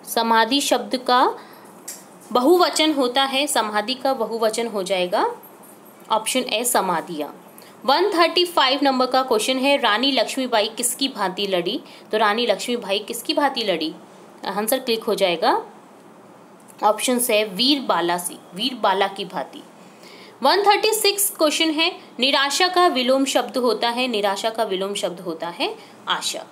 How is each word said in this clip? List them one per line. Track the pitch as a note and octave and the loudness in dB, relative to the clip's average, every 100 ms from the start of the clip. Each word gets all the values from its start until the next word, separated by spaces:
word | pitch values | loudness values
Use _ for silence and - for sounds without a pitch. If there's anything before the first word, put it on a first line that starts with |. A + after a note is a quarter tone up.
| - | -4
समाधि | - A#3 A3+ A3+ C#4 | -2 2 2 4 0
शब्द | C#4 B3+ G#3+ C4 | 2 0 0 -4
का | B3+ B3 D#4+ - - - - - - - - - - | 2 4 2 0 -14 -20 -20 -20 -18 -18 -20 -20 -4
बहुवचन | B3 B3+ F4+ E4 - D#4 | 0 4 4 4 2 0
होता | C#4 B3 C4 | 2 0 0
है, | C4+ B3+ D4 | 0 0 0
समाधि | B3 G#3+ G#3 G#3 | 0 0 -2 -4
का | B3+ C4+ | -4 -2
बहुवचन | B3 G#3 A3+ A3 A3 A#3 | -2 -4 0 -2 0 -4
हो | G3+ | -4
जाएगा | F3+ F#3 F3+ G#3 A4 - - - - - - - - | -2 -2 0 0 -2 -4 -16 -20 -20 -20 -20 -20 -4
Option | A3 G#3+ B3+ | -2 0 -4
ए | A#3+ G#3+ | -2 -2
समाधियाँ। | B3 A3+ F#3+ E3 D3+ D#3 C#3+ - - - - - | 0 0 0 -2 -4 -8 -8 -10 -20 -20 -20 -8
वन | - D4 F#4+ | 0 2 2
थर्टी | E4+ E4 E4 | 2 2 2
फ़ाइव | F4 - C4+ C#4 | 0 2 2 2
नंबर | C#4+ B3+ B3+ | 2 2 2
का | C4 | 2
क्वेश्चन | C4 A3 G#3+ C4 | 2 0 0 0
है, | C4+ C#4+ | 2 2
रानी | A#3 G#3 C#4 | 2 2 2
लक्ष्मीबाई | C4 G#3+ - B3+ A3+ G#3 - | 0 0 -2 0 0 0 -4
किसकी | A#3 - C4+ | -6 -4 -6
भांति | G3+ F#3+ F3+ G3+ | -2 -4 -4 -2
लड़ी? | F3+ E3+ C4+ - - - | -2 -2 -6 -10 -20 -4
तो | A3 | 0
रानी | G#3+ G#3+ A#3+ | 2 2 0
लक्ष्मीबाई | F#3+ - A#3+ G3+ G3+ | 0 -2 -6 -2 -4
किसकी | G#3 A#3 - | -4 -10 -4
भांति | D#4 C#4+ C4+ | 0 0 -2
लड़ी? | G#3+ E3 D#3 F3+ - - - - | -2 -2 -4 -8 -20 -20 -20 -12
आंसर | - G3 A3 C4 | -8 -4 -2 -2
क्लिक | B3+ A3 | 0 -2
हो | A3+ | -2
जाएगा | F#3+ F#3 E3+ A3 G4+ A4+ - - - - - - - - - - - | 0 0 2 2 0 -2 -20 -20 -20 -20 -20 -20 -20 -20 -20 -20 -2
ऑप्शन | G3+ G#3+ - B3 | 0 2 0 0
से | B3 G#3 | 2 2
वीर | G#3+ F3+ B3 C#4+ | 2 0 2 2
बाला | A3 F3+ E3+ F3 | 2 0 2 -2
सी, | - - - | -4 -12 -16
वीर | F3 B3 | -6 -6
बाला | B3 G#3 F#3+ G3 | 0 0 2 0
की | G3 | -2
भांति। | F3+ D#3+ C3 - - - - - - - - - | -8 -8 -10 -12 -20 -20 -20 -20 -20 -20 -20 0
वन | B3 F4+ | 2 4
थर्टी | G4+ G#4 G#4 | 4 4 2
सिक्स | G#4+ G4+ G4+ - - | 2 0 0 -4 0
क्वेश्चन | D#4 D4 D#4+ | 0 2 0
है, | D4+ E4 F#4 - - | 2 -2 -2 -16 -2
निराशा | C4 C#4+ C#4 C#4 F4+ | 0 2 2 2 2
का | F4+ F4+ | 4 4
विलोम | B3+ B3 C4+ | 4 2 2
शब्द | C4+ C#4 A#3+ B3+ | 2 0 0 -2
होता | A#3+ G#3+ A#3 | 0 0 -2
है, | A#3 B3+ | 0 -2
निराशा | G#3+ G3+ G3+ A3+ | 0 0 0 -4
का | A3+ | -2
विलोम | A3 F#3 G3 | -2 -2 -4
शब्द | G3+ F#3+ F3 | -4 -6 -6
होता | F3+ D#3+ E3+ | -8 -8 -8
है | F3 F4 A4+ - - - | -6 -6 -6 -16 -16 -6
आशा। | - - - - | -4 -4 -8 -14